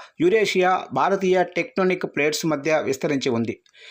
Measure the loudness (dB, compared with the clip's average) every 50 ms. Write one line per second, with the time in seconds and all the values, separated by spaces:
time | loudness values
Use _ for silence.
0 | -8 -16 _ 0 2 2 4 2 2 2 2 2 2 2 2 0 -2 -4 -2 0
1 | 0 2 0 0 2 2 2 2 2 0 -2 -4 -6 -4 -2 0 0 0 0 0
2 | -4 -6 -2 -2 0 0 0 -2 -2 -2 -2 -2 0 0 0 0 0 -2 -4 -4
3 | -2 -2 -2 -2 0 -2 -2 0 -2 -4 -6 -10 _ _ _ -20 -20 -20